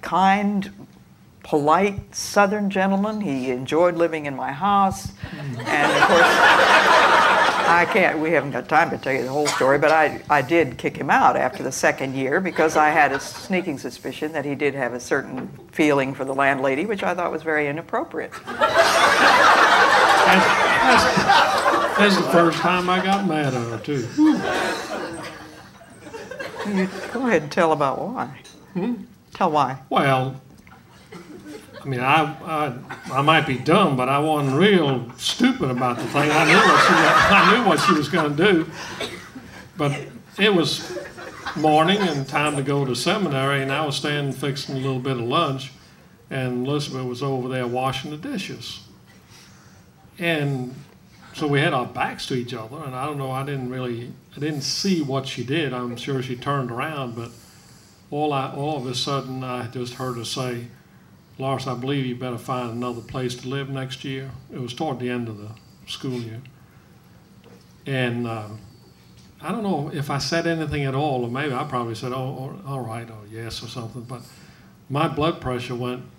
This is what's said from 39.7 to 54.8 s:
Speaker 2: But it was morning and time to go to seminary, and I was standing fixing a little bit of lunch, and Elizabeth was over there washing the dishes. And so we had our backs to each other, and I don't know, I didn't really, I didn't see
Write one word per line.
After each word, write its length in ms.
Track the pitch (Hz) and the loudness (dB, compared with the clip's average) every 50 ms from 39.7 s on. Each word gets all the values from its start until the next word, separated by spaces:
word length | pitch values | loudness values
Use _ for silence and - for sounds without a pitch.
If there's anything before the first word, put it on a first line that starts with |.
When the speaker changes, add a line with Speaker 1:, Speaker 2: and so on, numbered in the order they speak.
| - | -6
Speaker 2:
But 240 | - 151 143 139 139 - - - - - - - - | -2 -2 -2 -2 -4 -8 -12 -16 -18 -20 -18 -2 2
it 140 | 196 220 202 | 2 4 4
was 420 | 175 156 143 - - - - - - - - - - - - - - - - - | 4 2 0 -2 -6 -8 -10 -10 -10 -10 -12 -16 -16 -16 -16 -16 -12 -12 -10 -6
morning 400 | 151 151 156 151 156 160 175 196 | 0 2 4 6 6 6 6 4
and 280 | 208 202 175 151 143 135 | 2 2 0 0 -2 -6
time 300 | 131 147 151 147 151 147 | -4 -2 0 0 0 0
to 80 | 143 135 | -2 -2
go 220 | 123 143 143 139 | 0 0 0 0
to 100 | 127 123 | 0 -2
seminary, 680 | 120 - 170 190 220 196 160 139 135 135 139 143 139 | -2 0 0 0 0 0 0 0 0 0 0 0 0
and 80 | 135 135 | 0 0
I 160 | 139 143 160 | -2 -2 -2
was 120 | 147 139 | -2 -4
standing 340 | - - 151 147 147 143 139 | -4 -2 -2 -2 -2 -2 -4
fixing 460 | 127 - - 143 127 - - - 143 | -4 -4 -4 -4 -4 -6 -8 -6 -6
a 20 | 131 | -4
little 200 | 131 135 131 131 | -2 -2 -4 -2
bit 180 | 127 139 135 | -2 -4 -4
of 60 | 120 113 | -2 -2
lunch, 500 | 120 135 165 170 147 135 131 - - - - - - - - - - - _ - - | 0 0 0 0 0 -2 -6 -8 -12 -16 -20 -20 -20 -20 -20 -20 -20 -20 _ -16 -10
and 360 | - 135 127 127 123 123 123 | -6 -4 -4 -4 -4 -4 -2
Elizabeth 400 | 135 147 151 143 143 139 131 131 | -2 -2 -4 -4 -6 -8 -8 -6
was 160 | 127 123 120 | -6 -6 -6
over 280 | 139 139 135 131 123 127 | -4 -4 -2 -2 -4 -4
there 180 | 131 127 123 | -4 -4 -4
washing 440 | 120 120 127 131 135 131 - - 151 | -2 -2 -2 -2 -2 -4 -4 -8 -10
the 60 | 151 | -12
dishes. 640 | 151 170 277 285 208 - - 135 117 - - - - - - - - - _ - - _ _ - - - - - - - - - - - - _ _ _ - _ | -10 -10 -8 -8 -8 -8 -10 -12 -12 -14 -14 -16 -16 -18 -20 -20 -20 -20 _ -20 -20 _ _ -20 -20 -20 -20 -20 -20 -20 -20 -20 -20 -20 -20 _ _ _ -20 _
And 560 | - 175 170 165 151 147 143 139 131 127 123 131 - - - - - _ _ _ - - - - | -6 -2 -2 0 0 0 -2 -2 -4 -6 -8 -12 -16 -18 -20 -20 -20 _ _ _ -20 -20 -18 -8
so 140 | - 156 | -4 -2
we 120 | 147 143 139 | 0 2 2
had 140 | 147 170 151 | 2 2 2
our 120 | 127 123 | 0 -2
backs 380 | 127 - 120 160 170 170 - - | -4 -4 -6 -6 -6 -6 -10 -8
to 80 | - 143 | -6 -4
each 180 | 123 120 120 127 | -6 -6 -6 -10
other, 240 | 117 110 110 127 156 156 | -12 -12 -12 -12 -12 -10
and 100 | 135 127 | -10 -8
I 100 | 127 135 | -8 -6
don't 120 | 151 151 | -6 -6
know, 140 | 143 135 131 | -6 -6 -6
I 120 | 131 131 139 | -6 -6 -6
didn't 260 | 143 143 135 127 123 | -6 -6 -6 -6 -6
really, 420 | 127 131 127 123 120 117 120 127 - - _ _ - | -6 -6 -6 -6 -6 -8 -10 -12 -16 -18 _ _ -12
I 20 | - | -8
didn't 220 | 143 156 151 143 | -6 -6 -6 -4
see 400 | 139 - - - | -6 -6 -6 -2